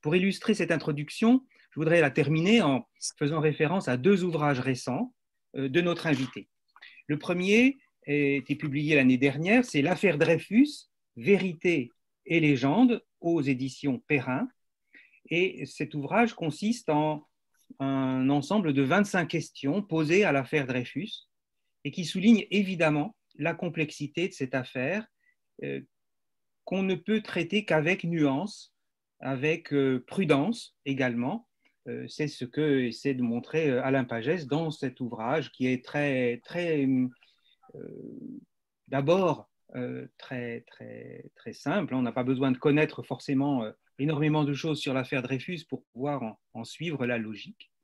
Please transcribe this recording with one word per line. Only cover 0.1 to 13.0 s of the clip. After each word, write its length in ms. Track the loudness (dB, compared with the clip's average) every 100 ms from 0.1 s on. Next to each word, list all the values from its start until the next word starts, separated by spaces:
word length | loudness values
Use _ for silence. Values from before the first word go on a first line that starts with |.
| 2
illustrer 380 | 2 0 0
cette 180 | 0 2
introduction, 720 | 0 0 -4 -6 0 4 4 2 _ _
je 100 | -4
voudrais 180 | 2 4
la 120 | 4
terminer 500 | 2 2 2 4 4
en 260 | 4 2 -2 _ -12 -4
faisant 240 | -2 0
référence 480 | 0 2 0 0 0
à 80 | 2
deux 260 | 4 4
ouvrages 380 | 2 0 0 0
récents, 520 | 0 -2 -2 -4 -4 _ _ _ _ -6
euh, 100 | 0
de 140 | 2
notre 260 | 2 0 0
invité. 400 | 0 -2 -6 -16 _ _ _ -20 -20 -6
Le 120 | -6
premier 600 | -2 -2 4 6 6 2 _ _ -2
a 60 |
été 420 | 0 2 0 -2 -4
publié 400 | -2 -2 2 6
l'année 220 | 6 6
dernière, 480 | 4 2 4 4 4
c'est 160 | 0
L'affaire 360 | 0 2 2 4
Dreyfus, 680 | 4 2 4 4 4 2 -18 _ _ -6
vérité 760 | 2 4 2 -2 0 0 -2 _ _ _ 0
et 140 | 2
légende 640 | 4 4 4 4 4 4